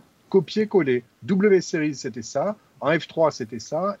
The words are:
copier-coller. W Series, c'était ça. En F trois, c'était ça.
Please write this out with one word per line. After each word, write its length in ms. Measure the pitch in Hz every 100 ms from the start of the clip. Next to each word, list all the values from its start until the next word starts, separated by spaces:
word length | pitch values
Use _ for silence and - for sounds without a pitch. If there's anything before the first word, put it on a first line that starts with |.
| _ _ -
copier-coller. 760 | 196 - 208 214 190 135 123 - _
W 380 | 117 190 208 185
Series, 340 | - 170 151 135
c'était 260 | 131 117
ça. 340 | - 139 185 214 _ -
En 120 | 131 160
F 80 | -
trois, 240 | 165 156
c'était 260 | - 117 120
ça. 380 | - 151 196 -